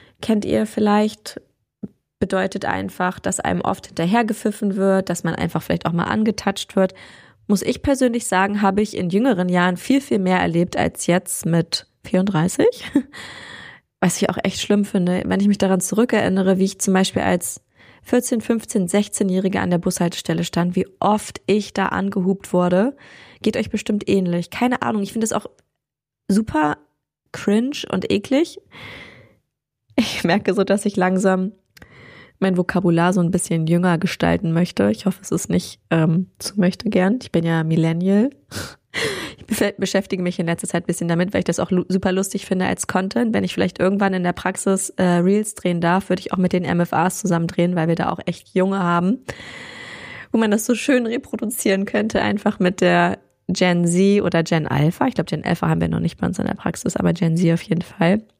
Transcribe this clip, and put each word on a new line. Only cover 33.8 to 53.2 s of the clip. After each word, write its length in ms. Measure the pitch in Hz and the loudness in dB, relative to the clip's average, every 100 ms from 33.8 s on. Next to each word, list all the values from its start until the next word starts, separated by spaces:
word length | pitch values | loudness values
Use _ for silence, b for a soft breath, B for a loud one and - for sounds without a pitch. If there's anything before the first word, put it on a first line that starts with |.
| 180 165 | 2 2
gestalten 540 | 190 - 170 170 165 | 0 0 0 2 0
möchte. 380 | 165 175 - 202 | 0 0 2 0
Ich 160 | 220 196 | 2 -2
hoffe, 140 | - | -4
es 80 | - | -4
ist 180 | - - | -4 -2
nicht, 300 | 180 - - - | -2 -2 -10 -2
ähm, 380 | 165 156 160 185 - | 0 2 2 -2 -8
zu 180 | - - | -8 0
möchte 320 | 180 - 233 | 0 0 -2
gern. 300 | 185 185 247 | 2 2 0
Ich 80 | - | -2
bin 140 | 170 | -2
ja 180 | 165 165 | 0 0
Millennial. 680 | 160 160 165 165 185 202 262 - - | 2 2 2 0 2 2 2 -2 -14
<laughs> 200 | - - - _ - B B B B | -12 -12 -16 _ -6 B B B B
Ich 80 | - | -4
befe-, 280 | 214 202 - | 0 0 0
beschäftige 440 | 190 196 - 190 | 0 0 -2 -2
mich 160 | 180 175 | -2 -2
in 60 | |
letzter 240 | 170 170 - | -2 -2 -2
Zeit 160 | 170 | -4
ein 20 | 170 | -2
bisschen 220 | 170 170 | -2 0
damit, 240 | 170 180 | 0 0
weil 60 | 190 | 0
ich 80 | - | -2
das 120 | 175 | -2
auch 120 | - | 0
lu-, 160 | 180 - | 0 0
super 240 | 185 190 | 0 0
lustig 320 | 185 196 202 | 0 -2 -4
finde 220 | - 185 185 | -4 -2 0
als 200 | 180 - | -2 -2
Content. 460 | 185 190 233 233 | -2 0 0 0
Wenn 100 | 202 | 0
ich 120 | 185 | -2
vielleicht 260 | - 180 - | 0 -2 0
irgendwann 320 | 185 196 196 | 0 2 2
in 100 | 185 | 0
der 120 | 180 | -2
Praxis, 560 | 175 180 185 196 190 - | -2 -4 -2 0 0 -2
äh, 120 | - | 0
Reels 520 | 180 175 180 208 208 | 2 4 4 2 0
drehen 260 | - 180 170 | -4 -2 0
darf, 300 | 170 185 - | 2 2 2
würde 100 | 180 | -2
ich 140 | - | -2
auch 20 | - | 0
mit 160 | 180 | 2
den 100 | 180 170 | 0 0
M 120 | 170 | 0
F 120 | 170 | 2
As 260 | - 180 - | 2 0 0
zusammen 280 | 170 170 165 | 0 0 0
drehen, 280 | - 175 | 0 0
weil 140 | 170 160 | 2 0
wir 60 | |
da 160 | 165 - | 0 -2
auch 100 | 170 - | -4 -6
echt 280 | - - | -8 -4
Junge 260 | 185 185 196 | 0 0 0
haben, 400 | 175 175 180 262 - B B B B B B B B B B | 0 2 2 0 -4 B B B B B B B B B B
wo 60 | 226 | 0
man 140 | 220 | 2
das 160 | 208 - | 2 0
so 80 | |
schön 320 | 233 - 254 233 | -2 2 0 0
reproduzieren 800 | 240 - 214 214 - 220 190 202 | -4 -6 -8 -6 -4 0 0 0
könnte, 340 | 208 214 - | -2 0 0
einfach 380 | - 202 208 - | 0 0 -2 0
mit 240 | 180 185 | 0 2
der 360 | 180 175 175 - | 2 4 2 0